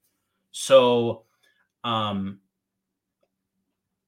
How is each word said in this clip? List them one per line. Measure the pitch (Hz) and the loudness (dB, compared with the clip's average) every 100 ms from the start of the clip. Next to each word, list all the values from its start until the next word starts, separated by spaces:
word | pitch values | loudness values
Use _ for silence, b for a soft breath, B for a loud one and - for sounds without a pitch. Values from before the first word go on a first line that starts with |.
| _ _ _ _ _ | _ _ _ _ _
So, | - - 135 123 120 117 110 _ _ _ _ _ _ | -12 4 4 6 2 -2 -6 _ _ _ _ _ _
um, | 120 110 107 101 98 98 _ _ _ _ _ _ _ _ _ _ _ _ _ _ _ _ | -8 -6 -6 -8 -10 -14 _ _ _ _ _ _ _ _ _ _ _ _ _ _ _ _